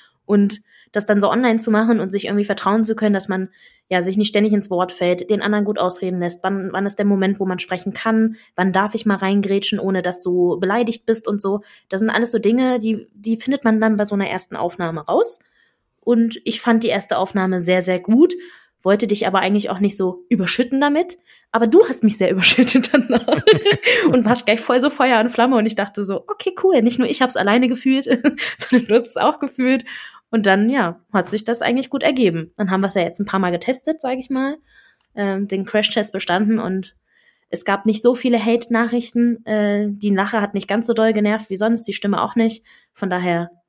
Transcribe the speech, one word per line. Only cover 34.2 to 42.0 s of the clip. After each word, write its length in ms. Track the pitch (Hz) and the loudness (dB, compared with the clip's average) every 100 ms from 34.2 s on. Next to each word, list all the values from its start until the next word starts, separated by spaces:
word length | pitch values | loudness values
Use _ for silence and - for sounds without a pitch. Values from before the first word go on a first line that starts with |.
| 254 | -6
mal, 280 | 262 269 302 _ _ _ _ _ - | -4 -4 -6 _ _ _ _ _ -6
ähm, 320 | 202 196 202 | -4 -2 -4
den 180 | 190 190 | -4 -2
Crashtest 460 | 214 208 - 208 | -2 0 -2 -4
bestanden 480 | 185 - 180 208 220 | -4 -2 0 2 0
und 380 | - 190 185 _ _ _ _ _ - | -2 -4 -6 _ _ _ _ _ -10
es 140 | - | -6
gab 220 | - 196 220 | -2 -2 0
nicht 180 | 214 | 2
so 120 | 240 254 | 2 2
viele 280 | 262 233 | 2 0
Hate-Nachrichten. 1040 | 214 233 233 226 233 240 240 240 240 226 226 | 2 0 0 -2 0 -2 -4 0 0 0 -2
Äh, 420 | 214 208 202 208 | -2 0 0 -2
die 200 | 202 208 | -2 0
Lache 320 | 196 202 226 | 0 0 0
hat 120 | 202 | -2
nicht 140 | 196 196 | -4 -4
ganz 200 | 208 226 | -4 0
so 60 | |
doll 200 | 226 220 | 2 2
genervt 360 | 214 208 214 214 | 2 0 -2 -4
wie 80 | 190 | -4
sonst, 260 | 214 233 226 | 0 -2 -4
die 60 | |
Stimme 280 | 202 | -6